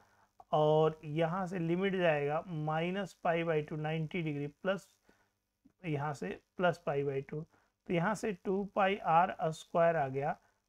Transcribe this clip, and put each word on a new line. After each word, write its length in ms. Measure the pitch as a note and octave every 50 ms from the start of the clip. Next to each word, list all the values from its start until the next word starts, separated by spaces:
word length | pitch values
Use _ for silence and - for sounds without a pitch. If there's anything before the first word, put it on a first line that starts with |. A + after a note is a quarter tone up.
| _ _ _ _ _ _ _ _ - -
और 460 | E3+ D3+ D3+ D3+ D#3 D#3 D#3+ D#3+ D#3 - -
यहाँ 420 | D3+ D3 D#3+ E3 D#3+ F3 G3 F#3
से 120 | E3+ G3 F#3
लिमिट 380 | E3 E3 E3+ F3+ G3 G3 F#3
जाएगा 460 | F#3+ F3 E3 D3+ C#3+ C#3 C#3+ D3 E3 - F#3+ E3+ D3+ D3+
minus 480 | D#3 D#3 D#3+ E3+ F3+ F#3 G3+ G3 E3 - _ -
pi 100 | F3+ E3+ E3+ E3
by 140 | E3 D#3+ D3+ D3+ -
two, 100 | E3 D3+
नाइंटी 440 | D3+ D#3 D#3+ E3 D#3 D3 - F3+
डिग्री, 240 | D#3+ D#3 D3 C#3+ C#3+
प्लस 400 | D3 - _ - F#3 G3 F3+ - _ _ _ _ _ _ _ _ _ _ _ _ _ _ _ _ - _ _ F#3
यहाँ 280 | E3+ D3+ C3+ C#3+ D3+ C#3
से 240 | - - F#3+ - - _ _ _ -
plus 200 | F3+ F3 D#3+ - - E3+
pi 80 | C#3+ C#3+ C#3
by 160 | C#3+ C3+ C#3 C#3
two, 180 | - - D3+ E3 _ _ _ _ _ _ _ _ -
तो 60 | F#3
यहाँ 200 | E3+ E3+ G#3 G#3
से 180 | - - A3+ F#3+ - -
टू 200 | G#3 F#3 G3+ G3+ G3 -
पाई 200 | A3 G3 F#3+ G3
आर 400 | G#3+ - F3+ D#3+ E3 F#3 F#3+ - -
स्क्वायर 540 | E3+ D#3+ D#3+ - - _ - E3+ E3+ E3+ E3
आ 100 | D#3+ C#3 C3+
गया, 280 | C3 C#3 C#3 D#3+ F#3+ - _ _ _ _ _